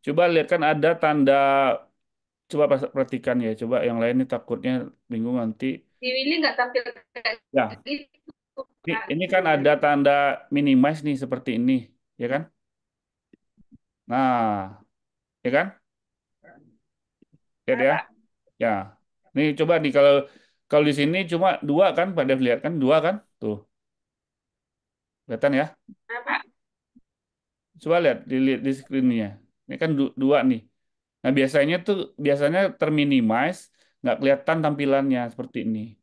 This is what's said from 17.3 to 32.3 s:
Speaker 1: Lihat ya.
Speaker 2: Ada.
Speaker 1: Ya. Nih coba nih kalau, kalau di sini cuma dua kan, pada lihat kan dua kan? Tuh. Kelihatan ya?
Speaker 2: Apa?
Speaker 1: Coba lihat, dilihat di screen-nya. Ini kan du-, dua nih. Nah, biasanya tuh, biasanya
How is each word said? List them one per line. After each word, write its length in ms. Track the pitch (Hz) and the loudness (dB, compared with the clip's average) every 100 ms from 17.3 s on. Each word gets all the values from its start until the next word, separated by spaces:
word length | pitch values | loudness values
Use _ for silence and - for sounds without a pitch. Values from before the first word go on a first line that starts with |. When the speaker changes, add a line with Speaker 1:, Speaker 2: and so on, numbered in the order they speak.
| _ _ _ - | _ _ _ -4
Speaker 1:
Lihat 120 | 127 135 | 0 2
ya. 60 | |
Speaker 2:
Ada. 140 | - - _ _ _ _ _ | 0 -6 _ _ _ _ _
Speaker 1:
Ya. 40 | 113 104 98 _ _ _ _ - | -2 -2 -6 _ _ _ _ -2
Nih 100 | 151 143 | -2 0
coba 140 | 160 170 | 2 2
nih 100 | 151 139 | 2 4
kalau, 160 | 143 143 139 _ _ _ _ | 6 4 0 _ _ _ _
kalau 140 | 147 147 | 2 2
di 40 | 139 | 2
sini 160 | 143 180 180 | 0 -2 -2
cuma 160 | 165 185 - 147 | 0 0 0 -2
dua 180 | 147 190 160 | 2 2 2
kan, 100 | 185 170 | -2 -2
pada 140 | 131 135 127 | 0 2 2
lihat 140 | 117 | 0
kan 100 | 147 165 | -2 -2
dua 140 | 131 156 156 | 2 2 2
kan? 100 | 208 _ _ | -4 _ _
Tuh. 160 | 110 104 _ _ _ _ _ _ _ _ _ _ _ _ _ _ _ _ _ | -8 -8 _ _ _ _ _ _ _ _ _ _ _ _ _ _ _ _ _
Kelihatan 260 | 113 143 135 | -2 0 0
ya? 40 | 156 - _ - _ | -2 -8 _ -20 _
Speaker 2:
Apa? 340 | 240 554 - - _ _ _ _ _ _ _ _ _ _ _ _ 170 | -12 -6 -8 -8 _ _ _ _ _ _ _ _ _ _ _ _ _
Speaker 1:
Coba 140 | 151 170 | -2 2
lihat, 140 | 165 110 - | 2 0 -4
dilihat 300 | 131 135 127 135 | 0 0 0 -2
di 60 | 135 | -6
screen-nya. 460 | - 135 127 117 104 104 _ _ - | -4 0 0 0 -4 -10 _ _ -16
Ini 100 | 131 | -6
kan 80 | 160 143 | -2 0
du-, 160 | 135 - | -2 0
dua 160 | 135 147 131 | 2 4 2
nih. 100 | 117 - _ _ _ _ _ | 0 -6 _ _ _ _ _
Nah, 100 | 123 139 | -2 0
biasanya 360 | 135 143 143 175 175 | 2 2 0 -2 -2
tuh, 100 | 196 - - | -4 -4 -4
biasanya 340 | 143 | -2